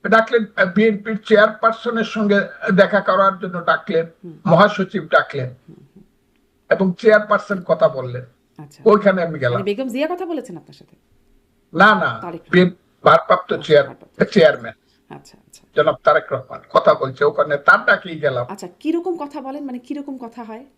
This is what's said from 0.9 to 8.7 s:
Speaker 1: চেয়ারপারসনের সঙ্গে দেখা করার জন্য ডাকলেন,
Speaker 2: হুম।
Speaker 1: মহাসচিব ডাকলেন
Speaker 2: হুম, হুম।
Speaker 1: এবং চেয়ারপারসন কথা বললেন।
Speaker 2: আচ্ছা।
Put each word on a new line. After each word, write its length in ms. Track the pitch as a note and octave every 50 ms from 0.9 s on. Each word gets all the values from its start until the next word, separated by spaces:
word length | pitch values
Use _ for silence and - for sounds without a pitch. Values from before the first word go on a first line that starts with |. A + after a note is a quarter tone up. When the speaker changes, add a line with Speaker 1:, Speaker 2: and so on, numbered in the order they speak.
| G#3 G3 - A3+ A3 G3+ _
Speaker 1:
চেয়ারপারসনের 800 | - A3 G#3 G#3+ A3 - - - A3+ A3+ - - A#3+ A#3 A3+ A3
সঙ্গে 360 | - - A3 G#3+ G3+ G3+ G3+ F3+ - - - - G#3+ G3
দেখা 260 | F3+ G3 F3+ G#3 G3
করার 380 | - - F#3 G3 G3 G3 F#3+ F3+
জন্য 260 | G#3 F#3 F3+ F3 E3
ডাকলেন, 400 | - - - - - D#3+ E3 E3 E3 _ _ -
Speaker 2:
হুম। 140 | F3 D#3+ - _
Speaker 1:
মহাসচিব 580 | - E3 E3 G3+ G#3 - - F#3+ - - F#3+ D#3
ডাকলেন 420 | - - D#3 - - - C3+ B2+
Speaker 2:
হুম, 300 | B2+ A#2+ _ _ - - _ - _ _
হুম। 80 | - - _ _ _ _ _ _ _ _ _ _ _ _ _
Speaker 1:
এবং 240 | - - F#3+ F#3+ F3
চেয়ারপারসন 680 | - - G#3+ G#3+ G#3+ G#3+ G#3+ G#3 G3 - - G3+ F#3 E3+
কথা 240 | - D#3+ - E3 D3+
বললেন। 360 | C3+ C3 B2+ B2 A#2+ B2 - _ _ _ _ _ _
Speaker 2:
আচ্ছা। 260 | - D3+ C#3+